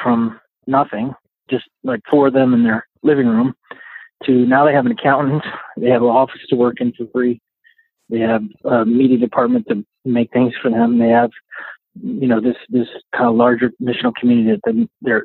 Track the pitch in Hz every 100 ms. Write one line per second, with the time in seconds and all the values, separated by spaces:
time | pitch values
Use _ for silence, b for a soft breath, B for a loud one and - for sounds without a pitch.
0 | 123 117 113 110 _ _ - 135 143 104
1 | 127 - _ _ - 123 - _ 131 117
2 | - 147 135 131 127 120 117 110 - _
3 | 143 143 123 113 127 - B B B B
4 | B _ - 123 123 135 151 143 123 113
5 | 143 139 139 151 - B B - 123 123
6 | 120 117 131 - - 123 120 120 120 -
7 | 117 127 123 120 _ _ b b b _
8 | - 113 113 113 104 - - 123 110 120
9 | 131 123 120 - 120 123 110 104 - _
10 | 131 120 117 123 123 - 131 113 117 120
11 | 117 117 120 - _ B B B _ -
12 | 127 123 131 113 120 117 - 123 117 -
13 | - - 120 117 120 120 123 - 123 110
14 | 120 117 123 120 110 104 113 113 113 _
15 | 131 107